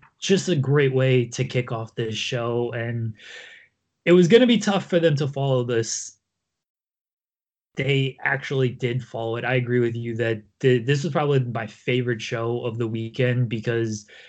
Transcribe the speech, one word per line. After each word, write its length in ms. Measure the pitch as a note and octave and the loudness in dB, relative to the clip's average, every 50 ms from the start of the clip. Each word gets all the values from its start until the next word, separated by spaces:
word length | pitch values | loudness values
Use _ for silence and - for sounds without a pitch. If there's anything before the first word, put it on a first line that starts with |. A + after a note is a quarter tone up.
| _ _ _ _ | _ _ _ _
just 300 | - - G3 F3+ - F#3 | 0 0 0 2 2 0
a 60 | F3 | 0
great 380 | C#3+ C3 C3 C#3+ D3 C#3+ C3+ C3 | 0 2 2 2 4 4 2 2
way 320 | C3 C3 C3 B2+ B2+ A#2+ | 2 2 4 4 2 2
to 200 | A#2 - - B2+ | 0 -2 -4 -4
kick 260 | C3 - B2+ B2 A#2+ | -2 -2 -4 -4 -2
off 240 | B2 A2+ A2+ - _ | -6 -8 -8 -10 _
this 200 | - A#2 A2 A2 | -6 -6 -6 -4
show. 560 | - - - C3 A#2+ A#2 A#2+ A#2 A#2+ A#2+ A#2+ | -6 -6 -4 -4 -4 -4 -2 -2 -2 -2 -4
And 420 | B2 A#2 A2+ A#2+ A#2+ A#2 A2+ A2 G#2+ _ - - - - - - - - - _ _ _ _ _ _ _ - E3+ | -4 -6 -6 -4 -4 -4 -4 -6 -6 _ -18 -20 -20 -20 -20 -20 -20 -20 -20 _ _ _ _ _ _ _ 2 4
it 60 | F3 | 6
was 140 | F3+ F3 D#3 | 6 8 8
gonna 200 | A3 A#3+ B3+ A#3+ | 8 6 8 6
be 100 | A#3 F#3+ | 4 2
tough 300 | - G3+ G3+ F#3 - - | 2 0 -2 -2 -2 0
for 100 | F#3 E3+ | 0 2
them 160 | E3 E3 D3 C#3 | 4 4 2 2
to 100 | D#3 C#3 | -2 -4
follow 360 | C#3+ C#3 C#3 C#3 C3 B2 A#2+ | -2 -2 -2 0 0 0 0
this. 540 | A#2+ A#2+ A2+ A2+ - - - - - - _ _ _ _ _ _ _ _ _ _ _ _ _ _ _ _ _ _ _ _ _ _ _ _ _ _ _ _ _ _ _ _ | 0 -2 -2 -2 -2 -6 -10 -10 -14 -18 _ _ _ _ _ _ _ _ _ _ _ _ _ _ _ _ _ _ _ _ _ _ _ _ _ _ _ _ _ _ _ _
They 420 | - C3+ C#3 C#3 C3+ C3+ C3 - _ - | -6 -2 0 2 2 0 0 -4 _ -4
actually 460 | C#3 C#3 C#3 - - C#3 C3+ C3 A#2+ | -4 -4 -4 -4 -4 -2 0 0 0
did 340 | - - B2+ A#2+ A#2+ B2+ A#2+ | 0 -2 -4 -2 -2 -2 -6
follow 320 | - - A2+ A2+ A2+ A2+ | -6 -8 -6 -4 -4 -4
it. 100 | A#2+ A#2+ | -4 -2
I 100 | A#2+ C3 | 0 0
agree 260 | B2+ A#2+ A#2+ B2 B2 | 0 0 2 2 2
with 140 | A#2+ A#2 A#2 | 2 2 0
you 200 | A#2 A#2 A#2 A2+ | -4 -6 -6 -4
that 260 | A2 A#2 A2+ A2+ G#2 - _ _ _ | -2 0 -2 -2 -4 -6 _ _ _
th-, 240 | - C3 B2+ A#2+ A2+ | 2 4 4 4 2
this 180 | C3+ D3 C#3 C#3+ | 0 -2 0 0
was 80 | E3+ | -2
probably 300 | C3+ E3 D3+ C#3+ C#3+ C3+ | -2 0 0 2 2 2
my 260 | B2 A#2+ A2+ A#2 A2+ G#2+ | 2 0 -4 -6 -8 -8
favorite 540 | - - - C#3 B2 B2+ A#2+ B2 A#2+ G#2+ | -12 -10 -6 -2 -2 -2 0 -2 -4 -4
show 400 | - - B2 A2+ A#2 A#2 A#2+ A#2+ | -4 -6 -6 -4 -4 -4 -4 -4
of 180 | B2 A#2+ A2 A#2 | -4 -6 -4 -4
the 80 | A#2+ A2 | -4 -4
weekend 640 | A2+ A2+ A2+ A2+ A#2 - B2 B2 A#2+ B2 B2 G#2+ | -4 -6 -8 -8 -2 0 0 2 2 2 0 0
because 580 | A#2+ A2 A2 A#2+ A#2 A#2 A#2 A2 G#2+ G#2 - _ - - - | -2 -4 -4 -2 -2 0 -2 -2 -4 -6 -10 _ -20 -20 -20